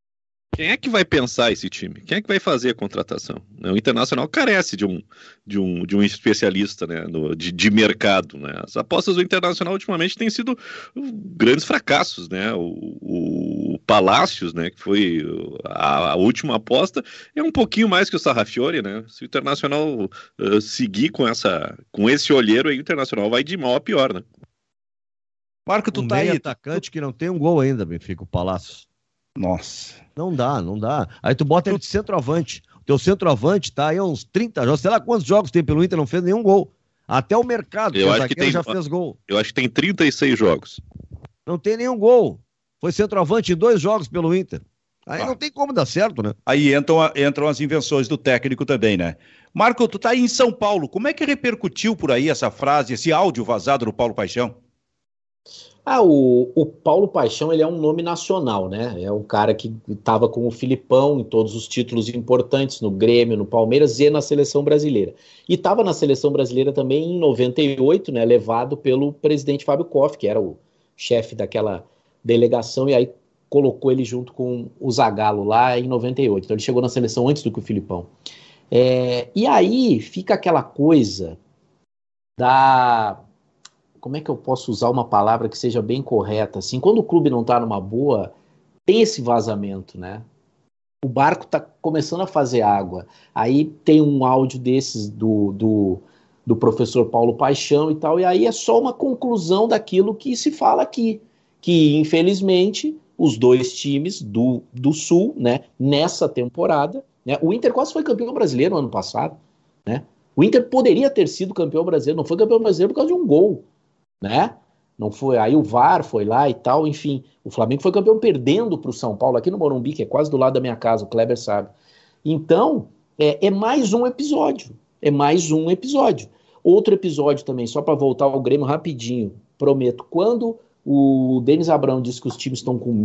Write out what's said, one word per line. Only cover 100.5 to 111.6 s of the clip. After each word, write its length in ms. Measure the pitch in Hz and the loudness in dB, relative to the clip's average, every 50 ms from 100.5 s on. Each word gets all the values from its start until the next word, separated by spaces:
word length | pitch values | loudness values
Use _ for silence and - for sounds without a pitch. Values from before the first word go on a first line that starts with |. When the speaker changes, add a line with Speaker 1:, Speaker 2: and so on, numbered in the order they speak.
Speaker 4:
fala 320 | - - - - - - | -2 0 2 2 2 2
aqui, 380 | 294 - - 254 226 226 214 214 - _ _ _ _ _ _ _ | 0 -2 -2 -2 -2 -2 -2 -4 -10 _ _ _ _ _ _ _
que 360 | - - 175 165 156 151 147 | -2 2 4 6 6 6 4
infelizmente 1000 | 156 151 156 - 165 170 185 202 185 196 190 185 180 185 208 226 - - 302 311 - _ _ _ | 2 2 2 2 2 2 2 0 0 0 2 2 4 2 2 0 -4 -6 -6 -8 -10 _ _ _
os 220 | - 165 147 117 113 | 0 0 0 2 4
dois 360 | 123 123 127 127 127 123 - | 4 4 6 4 2 -2 -6
times 460 | - - 143 139 139 151 180 196 - | -6 -6 -4 -2 -2 -4 -4 -8 -10
do, 420 | 131 107 101 113 120 127 127 117 - _ - | -12 -6 -2 0 0 0 0 -2 -6 _ -10
do 180 | 123 127 139 | -2 0 0
Sul, 400 | 151 156 - - 170 175 196 254 302 - | 0 -2 0 2 2 2 2 0 -2 -2
né, 220 | 123 120 120 - - _ _ - | 0 0 0 0 -4 _ _ -4
nessa 480 | 127 139 143 143 160 175 - - 175 - | 0 0 2 2 2 0 0 -2 -2 -2
temporada, 760 | - 131 120 123 - 165 175 190 165 147 143 160 196 269 - _ _ _ _ | -2 -4 -6 -6 -4 -2 -2 0 2 0 0 -2 -4 -10 -14 _ _ _ _
né, 140 | 123 143 - | -6 -4 -2
o 120 | 160 165 | 0 -2
Inter 200 | 196 240 233 247 | 0 0 0 0
quase 200 | 240 254 285 302 | 0 0 -2 -2
foi 100 | - 320 | -4 -4
campeão 300 | 311 311 226 196 240 233 285 | -2 -2 -2 -2 -4 -6 -2
brasileiro 420 | 285 226 151 127 123 147 185 202 | -2 -2 0 2 0 0 0 0
ano 140 | 156 135 113 | -2 -4 -4
passado, 460 | 110 101 95 - - 113 139 160 - - _ _ _ _ _ _ _ _ _ | -4 -6 -8 -6 -4 -4 -4 -6 -8 -12 _ _ _ _ _ _ _ _ _
né? 160 | 101 117 143 - - _ _ _ _ _ | -6 -6 -6 -6 -12 _ _ _ _ _
O 100 | 139 160 | 2 4
Inter 240 | 220 240 247 233 - | 6 4 4 2 2
poderia 400 | 262 262 240 - - 220 277 277 | 0 2 4 4 4 4 4 2
ter 180 | 277 214 175 | 2 2 0
sido 280 | 143 - - 190 185 190 | 0 0 -4 -8 -6 -4
campeão 280 | - | -4